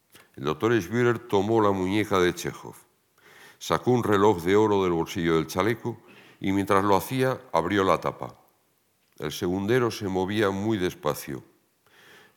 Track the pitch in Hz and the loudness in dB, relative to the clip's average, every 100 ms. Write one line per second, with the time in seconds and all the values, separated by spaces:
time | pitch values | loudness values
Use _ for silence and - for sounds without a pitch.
0 | _ - _ - 69 76 110 117 87 117 | _ -20 _ -8 -6 -2 0 0 0 0
1 | 120 113 - 101 101 113 104 95 92 104 | 0 0 0 0 2 2 2 2 0 -2
2 | 101 95 90 85 71 - 57 - _ _ | 0 2 2 0 -8 -10 -16 -20 _ _
3 | _ _ - - - - - 82 - 123 | _ _ -20 -20 -20 -12 -4 -2 2 2
4 | 98 101 104 92 82 101 107 101 92 82 | 4 4 4 4 2 4 4 2 0 0
5 | 80 - 82 82 76 90 98 120 120 113 | -2 -2 0 0 0 -2 -2 -2 -8 -12
6 | - - - - 98 98 98 101 101 95 | -16 -20 -20 -8 -2 0 2 2 4 2
7 | - 131 131 123 - 82 82 101 95 80 | 0 -2 -2 -4 -4 -2 0 2 2 2
8 | 71 - 62 - _ _ _ _ _ _ | -2 -8 -10 -14 _ _ _ _ _ _
9 | _ - 76 - 92 92 101 127 117 - | _ -12 -10 -4 -4 -2 0 0 0 -4
10 | 101 92 92 104 101 98 107 107 90 - | -4 -2 -2 0 0 0 -2 -2 -2 -4
11 | 73 71 - 65 - _ _ _ _ _ | -6 -6 -8 -12 -14 _ _ _ _ _
12 | - - - | -20 -20 -20